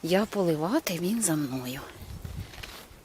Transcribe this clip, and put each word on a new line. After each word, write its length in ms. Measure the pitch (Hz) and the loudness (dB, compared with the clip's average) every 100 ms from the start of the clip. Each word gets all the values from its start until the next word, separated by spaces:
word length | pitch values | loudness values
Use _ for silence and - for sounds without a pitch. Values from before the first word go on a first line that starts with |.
Я 240 | 165 185 214 | 4 4 4
поливати, 720 | 208 180 151 165 285 - 170 | 2 4 4 4 2 0 0
він 240 | 180 226 | 0 2
за 120 | 202 | 2
мною. 460 | 156 143 131 127 135 - - - - - - - - - - - - | 2 2 -2 -4 -8 -10 -14 -12 -10 -8 -8 -10 -12 -12 -14 -16 -20